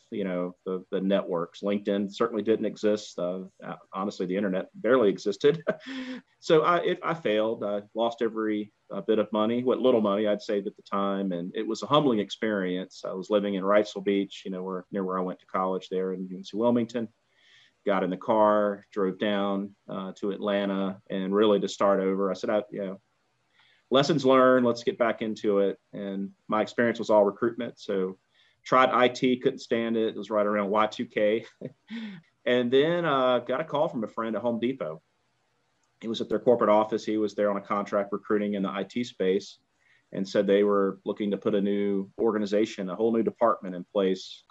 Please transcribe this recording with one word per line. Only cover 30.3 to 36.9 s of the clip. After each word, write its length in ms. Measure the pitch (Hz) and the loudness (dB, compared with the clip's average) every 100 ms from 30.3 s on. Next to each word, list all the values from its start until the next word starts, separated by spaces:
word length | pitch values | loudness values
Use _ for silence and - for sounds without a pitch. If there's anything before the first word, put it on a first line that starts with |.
| 107 104 | 0 2
around 240 | 104 98 | 0 0
Y 160 | 107 107 | 2 0
two 220 | - 117 | -2 -6
K. 400 | 117 107 113 - _ | 0 2 0 -4 _
<laughs> 840 | 131 - - 226 214 180 - _ 123 | -16 -16 -14 -12 -10 -14 -20 _ 0
And 240 | 123 120 | 0 4
then, 340 | 135 156 175 | 4 4 0
uh, 360 | 165 135 127 123 | 0 2 2 0
got 220 | 120 131 | 0 -4
a 20 | |
call 240 | - 143 160 | -2 -2 -2
from 160 | 127 | -2
a 40 | 107 | -6
friend 280 | - 113 117 | -6 -6 -4
at 80 | |
Home 160 | 120 113 | -2 -2
Depot. 420 | 123 131 80 80 _ _ _ _ _ _ _ _ _ _ | -2 -4 -8 -10 _ _ _ _ _ _ _ _ _ _
He 80 | 113 | -8
was 100 | 110 | -6
at 80 | - | -4
their 120 | 110 | 0
corporate 300 | 123 117 104 | 4 4 6
office. 360 | 107 107 | 4 4